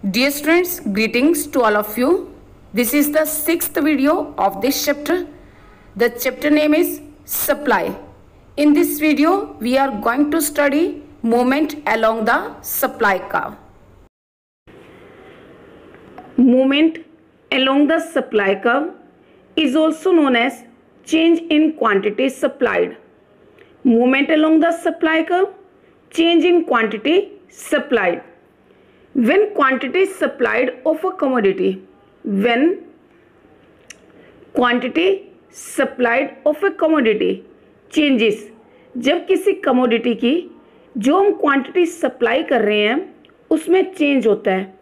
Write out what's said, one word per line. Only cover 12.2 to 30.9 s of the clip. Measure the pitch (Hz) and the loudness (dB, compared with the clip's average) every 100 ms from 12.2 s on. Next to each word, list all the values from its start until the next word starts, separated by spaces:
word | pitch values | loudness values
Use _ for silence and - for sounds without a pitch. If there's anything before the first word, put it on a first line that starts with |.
| 214 | 0
the | 254 - - | -2 -2 -14
supply | - - 254 - 214 185 | -10 -4 -4 -2 0 0
curve. | - - - - - - - - - _ _ _ _ _ _ - - - - - - - - - - - - - - - - - | -4 -6 -6 -14 -20 -20 -20 -20 -20 _ _ _ _ _ _ -20 -20 -20 -20 -20 -20 -20 -20 -20 -20 -20 -20 -20 -20 -20 -8 2
Movement | 247 254 269 277 320 - - _ _ _ _ | 4 6 4 4 2 0 -16 _ _ _ _
along | 262 262 277 294 | -2 0 2 2
the | 330 | 0
supply | 330 277 254 214 196 | -2 -6 -2 0 0
curve | 196 233 262 330 - - _ _ _ _ - | 0 0 0 -2 -10 -20 _ _ _ _ -2
is | 302 | 0
also | 285 320 311 370 | 2 0 0 2
known | 339 277 240 | 2 4 2
as | 247 - - _ _ _ | -2 -6 -20 _ _ _
change | - 320 330 330 - | -4 2 2 2 2
in | 302 311 | 2 2
quantity | 311 220 196 208 208 262 | 0 0 0 0 -2 -4
supplied. | 269 285 - 233 180 180 - - _ _ _ _ _ - _ | -2 -4 -2 -2 0 -4 -6 -20 _ _ _ _ _ -20 _
Movement | - 233 247 269 285 | 2 4 2 2 0
along | 311 311 320 | 2 4 4
the | 330 | 2
supply | 339 349 330 320 320 | 0 -4 -2 0 0
curve, | 311 349 415 - - _ _ _ _ | 0 0 -2 -6 -20 _ _ _ _
change | - 330 339 | 0 2 4
in | 339 349 | 4 2
quantity | 330 233 220 214 254 359 403 - _ | 2 -2 -2 -4 0 0 0 -12 _
supplied. | - - 294 - 233 185 175 - - _ _ _ _ _ _ _ - | -20 -4 -4 0 0 0 -4 -10 -20 _ _ _ _ _ _ _ -2
When | 226 370 427 | 2 2 2
quantity | - 262 262 269 359 | 0 0 0 -2 0
supplied | 381 - 285 - 233 220 254 - | -2 0 -4 -2 -2 0 -2 -2
of | 320 | -4